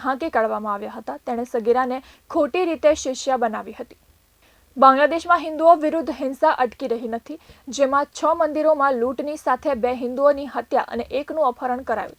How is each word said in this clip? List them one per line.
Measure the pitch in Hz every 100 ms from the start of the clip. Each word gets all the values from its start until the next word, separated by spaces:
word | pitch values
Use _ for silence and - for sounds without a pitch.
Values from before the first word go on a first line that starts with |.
| 269
હાંકી | 262 330 240
કાઢવામાં | 220 214 214 202
આવ્યા | 214 226
હતા. | 220 294 -
તેણે | 233 247
સગીરાને | 254 220 240 254 254 - - - 330
ખોટી | 285 349 359
રીતે | 311 302 302
શિષ્યા | 269 254 277 262
બનાવી | 233 214 202 220
હતી. | - - _ _ _ _ _ _ _ 262
બાંગ્લાદેશમાં | 269 269 294 330 339 349
હિન્દુઓ | 320 311 320 339
વિરુદ્ધ | 302 330 269 247
હિંસા | 269 269 311 - 254
અટકી | - 262
રહી | 226 233
નથી, | 226 - 302 - - - 226
જેમાં | 262 277 294 -
છ | 311 339
મંદિરોમાં | 311 302 311 311 277 254
લૂંટની | 240 269 294 302
સાથે | 302 254 302 262 247
બે | 247
હિન્દુઓની | 247 254 285 277 285 262
હત્યા | 240 262 - 226
અને | - 269
એકનું | 294 311 277
અપહરણ | 240 254 247 269
કરાયું | 214 175